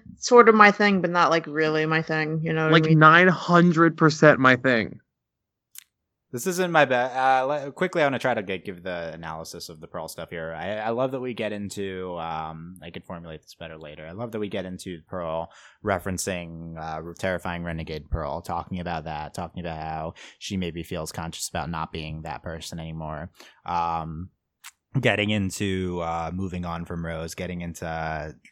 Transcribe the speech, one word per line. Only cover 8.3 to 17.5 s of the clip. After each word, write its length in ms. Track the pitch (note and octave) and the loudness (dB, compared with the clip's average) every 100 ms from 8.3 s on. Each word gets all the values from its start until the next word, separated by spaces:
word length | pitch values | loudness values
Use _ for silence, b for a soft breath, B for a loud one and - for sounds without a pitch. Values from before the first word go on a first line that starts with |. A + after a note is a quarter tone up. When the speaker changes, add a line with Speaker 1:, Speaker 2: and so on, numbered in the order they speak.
Speaker 3:
to 80 | A2+ | 0
get, 220 | F#2+ F#2+ | -2 -6
give 180 | G2+ F2 | -8 -10
the 300 | F#2 F2 E2 | -8 -6 -8
analysis 540 | E2 D#2+ D#2+ D#2+ E2+ - | -10 -10 -10 -12 -14 -16
of 100 | D#2 | -16
the 60 | D#2+ | -14
Pearl 220 | F2 D#2+ | -12 -10
stuff 200 | - E2 | -12 -12
here. 240 | E2+ D#2+ D#2+ | -10 -8 -8
I, 140 | F2+ | -8
I 140 | G#2+ A2 | -6 -4
love 220 | A#2 C3 | -2 -2
that 80 | C3 | -4
we 120 | B2+ | -8
get 200 | A2+ G#2+ | -6 -6
into, 680 | G#2 G2+ G#2 G2 F#2 F#2 F2 | -6 -8 -8 -8 -6 -8 -8
um, 600 | E2 D#2+ D#2+ D#2+ E2+ F#2 | -6 -6 -8 -10 -16 -18
I 80 | E2+ | -16
could 140 | F2 | -16
formulate 380 | - F2 E2 D#2+ | -14 -14 -14 -16
this 120 | - | -18
better 240 | - E2 D#2+ | -16 -16 -14
later. 260 | D2+ D#2 D#2 | -16 -16 -14
I 40 | |
love 220 | F#2+ A#2 | -12 -8
that 80 | A2 | -6
we 80 | G#2 | -6
get 180 | G2 F2+ | -6 -8
into 340 | F#2 F#2+ E2+ - | -10 -12 -14 -10
Pearl 420 | F#2 E2+ E2 E2 b b b | -8 -6 -6 -8 b b b
referencing, 920 | G#2+ F#2 G2+ F2+ G2+ F2+ E2+ E2 E2 D#2+ | -2 -2 -2 -6 -6 -6 -8 -12 -12 -10
uh, 220 | D#2+ D#2 E2 E2+ | -10 -10 -10 -6
Terrifying 440 | F#2+ F2+ F2+ | -4 -4 -4